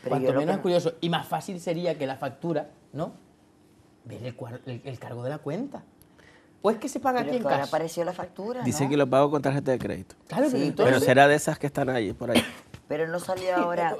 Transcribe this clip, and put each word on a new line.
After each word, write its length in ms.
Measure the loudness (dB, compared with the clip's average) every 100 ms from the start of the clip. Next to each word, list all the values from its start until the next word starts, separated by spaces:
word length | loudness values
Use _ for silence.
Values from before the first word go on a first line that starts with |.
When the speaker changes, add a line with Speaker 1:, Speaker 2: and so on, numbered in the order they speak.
Speaker 1:
Pero 80 | -4
Speaker 2:
Cuanto 160 | 0 2
Speaker 1:
yo 40 |
creo 80 | 2
Speaker 2:
menos 140 | 0
Speaker 1:
que 40 | 0
Speaker 2:
es 40 |
curioso, 300 | 2 2 0 -2
y 80 | -2
más 180 | -2 -2
fácil 340 | -6 -6 -6
sería 360 | -4 -2 -2 -2
que 100 | -4
la 100 | -4
factura, 520 | -8 -6 -4 -2 -4 -12 _
¿no? 200 | -8 -8 -10 -20 _ _ _ _ _ _ _
Ver 180 | -16 -12
el 100 | -12 -12
cuar-, 240 | -14 -12 -12
el, 160 | -12
el 140 | -12 -12
cargo 240 | -12 -8
de 80 | -8
la 80 | -6
cuenta. 460 | -6 -6 -8 -12 -18 _ _ _ -20 -20 _ _
¿O 100 | 0
es 80 | 0
que 100 | -4
se 100 | -2
paga 220 | 0 0
Speaker 1:
Pero 80 | 0
Speaker 2:
aquí 60 | 0
en 0 |
Speaker 1:
es 60 |
que 60 | 2
ahora 120 | 0
Speaker 2:
casa? 60 | 0 -2
Speaker 1:
apareció 280 | -2 -2
la 80 | -4
factura, 500 | -4 -10 -10 -8 -4
Speaker 3:
Dice 200 | -2 0
Speaker 1:
¿no? 60 | 2
Speaker 3:
que 60 | 2
lo 120 | 4
pago 220 | 4 4
con 100 | 2
tarjeta 300 | 0 0 0
de 80 | -2
crédito. 380 | -2 -6 -10 -20 -8
Speaker 2:
Claro, 200 | -2 0
Speaker 1:
Sí, 40 |
Speaker 2:
pero 100 | 2
Speaker 1:
pero 100 | 0 2
Speaker 3:
Pero 120 | 4
Speaker 2:
entonces 180 | 6 6
Speaker 3:
será 220 | 8 8
de 80 | 8
esas 220 | 2 -2
que 100 | -2
están 200 | -2 0
ahí, 240 | 0 -2
por 200 | -4 0
ahí. 120 | 2 2 -6 -18 -20 -8
Speaker 1:
Pero 180 | -4 -4
no 140 | -4
salió 340 | -4 -2 0 2
ahora. 400 | 0 0 0 2